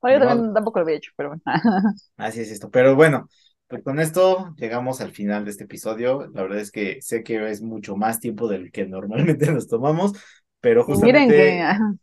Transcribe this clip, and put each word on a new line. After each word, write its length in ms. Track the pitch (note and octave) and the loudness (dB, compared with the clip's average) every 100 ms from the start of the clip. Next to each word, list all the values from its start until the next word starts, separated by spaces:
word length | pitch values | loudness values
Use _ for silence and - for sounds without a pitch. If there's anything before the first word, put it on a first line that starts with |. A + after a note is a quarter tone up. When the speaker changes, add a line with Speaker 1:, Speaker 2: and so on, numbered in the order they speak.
Speaker 1:
Bueno, 140 | B3 C4+ | 4 4
yo 20 | |
Speaker 2:
Ni 80 | C4 | 4
Speaker 1:
también 200 | A#3+ A3+ | 2 0
Speaker 2:
modo. 60 | |
Speaker 1:
tampoco 260 | G#3+ G#3+ G#3+ | -2 -2 -2
lo 60 | E3 | -2
había 120 | D3+ | -2
hecho, 140 | - _ | -6 _
pero 140 | C#3+ | -10
bueno. 120 | D3+ - | -10 -4
<laughs> 500 | E3 A#3 F#3+ G#3 G#3 _ _ | 0 2 2 0 -2 _ _
Speaker 2:
Así 240 | A2 A2 | -10 -8
es 100 | G#2+ | -10
esto. 180 | G#2+ G#2 | -12 -4
Pero 240 | B2+ C3 C3+ | 4 4 6
bueno, 340 | D#3+ C3+ - _ _ _ _ | 6 4 -6 _ _ _ _
pues 160 | B2 | -12
con 160 | - C#3 | -8 -4
esto 540 | D#3+ D#3 F#3 F#3 F#3 D3+ | -2 2 2 2 -4 -10
llegamos 440 | A#2 A#2+ B2+ B2+ | -8 -6 -6 -8
al 100 | G#2 | -10
final 340 | - G#2 G#2 G#2 | -8 -6 -4 -6
de 60 | |
este 140 | G2+ - | -12 -16
episodio. 640 | - A2 A2 B2 C3+ - | -12 -10 -6 -4 -4 -6
La 80 | A#2 | -8
verdad 160 | F#2+ G2+ | -6 -6
es 120 | G#2 | -8
que 300 | - G2 F#2 | -6 -6 -6
sé 220 | - A#2 | -6 -8
que 260 | A2+ A2+ G#2+ | -4 -6 -6
es 120 | G#2+ | -8
mucho 340 | A2+ A2 G#2 G2 | -10 -12 -10 -4
más 240 | A2 A#2 | -4 -4
tiempo 280 | A#2+ G#2+ A#2 | -8 -6 -4
del 240 | F#2+ F2+ | -6 -8
que 140 | - F#2+ | -10 -8
normalmente 640 | F#2+ G2+ A2 D#3+ C3+ D3 | -8 -8 -2 0 0 0
<laughs> 0 | |
nos 160 | C#3 A2 | -2 -4
tomamos, 460 | A#2 C3+ D#3+ G3 G3+ - _ _ _ | -4 -2 0 -2 -4 -16 _ _ _
pero 240 | - A2+ - | 2 2 4
Speaker 1:
Y 120 | D3 | 4
miren 360 | A3+ C4+ C4+ | 6 6 6
que, 180 | D3 D3 | 8 6
Speaker 2:
justamente 100 | F3 | 4
Speaker 1:
ajá. 320 | E3 G#3 G#3+ G3 | 0 0 0 -2